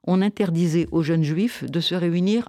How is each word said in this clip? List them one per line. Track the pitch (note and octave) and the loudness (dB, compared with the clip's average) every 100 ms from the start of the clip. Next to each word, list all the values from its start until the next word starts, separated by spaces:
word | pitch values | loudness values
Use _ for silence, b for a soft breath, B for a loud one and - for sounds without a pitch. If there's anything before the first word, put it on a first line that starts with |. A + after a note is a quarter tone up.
on | - F#3 | -2 0
interdisait | G3+ G3+ G3 E3 F3 E3 E3 | 2 0 0 0 2 2 0
aux | E3 | 0
jeunes | D#3 E3 | 0 2
Juifs | D3 D#3+ A#3 - | 0 0 -2 -4
de | C#3+ D#3 | -6 -4
se | D#3+ | -2
réunir | F3+ E3+ F3 F#3 A3+ | -2 0 0 0 0